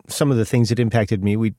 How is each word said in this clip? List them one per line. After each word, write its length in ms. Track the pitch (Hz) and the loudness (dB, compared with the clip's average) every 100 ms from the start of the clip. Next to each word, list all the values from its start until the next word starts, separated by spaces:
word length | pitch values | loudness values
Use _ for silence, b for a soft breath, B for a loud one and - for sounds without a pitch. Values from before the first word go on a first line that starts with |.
| - | -12
some 240 | - 147 | -2 0
of 60 | 120 | 2
the 80 | 104 | 0
things 240 | 123 113 | 0 0
that 100 | 117 | 0
impacted 440 | 117 113 107 104 | 0 0 0 -2
me. 120 | 101 107 | 0 0
We 160 | 110 | -2